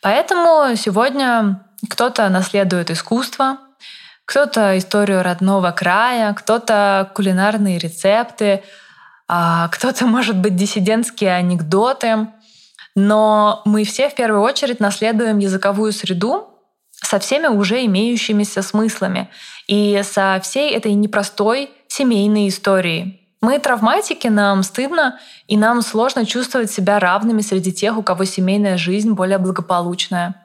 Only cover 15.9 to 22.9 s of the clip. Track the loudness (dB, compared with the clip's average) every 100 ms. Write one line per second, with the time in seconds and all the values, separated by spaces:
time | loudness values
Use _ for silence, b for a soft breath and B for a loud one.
15.9 | -2 -6 -4 -2 -2 -6 _ _ _ _
16.9 | -14 -4 -2 0 0 2 0 0 0 0
17.9 | 2 0 -2 0 0 0 -4 -4 -2 -2
18.9 | -2 -4 -4 -6 B B B B 0 2
19.9 | 0 -2 0 0 0 -4 -2 -2 -2 0
20.9 | 0 0 -2 -4 -2 -2 0 -6 -14 _
21.9 | -2 0 2 2 2 0 -2 0 0 0